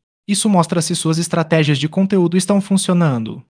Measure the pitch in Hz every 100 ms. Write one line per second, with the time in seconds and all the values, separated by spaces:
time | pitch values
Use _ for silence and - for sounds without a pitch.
0 | _ _ - 202 226 190 165 175 156 175
1 | 160 160 170 170 156 160 151 139 151 185
2 | 190 202 170 180 - 202 196 190 - 180
3 | 165 123 113 110 -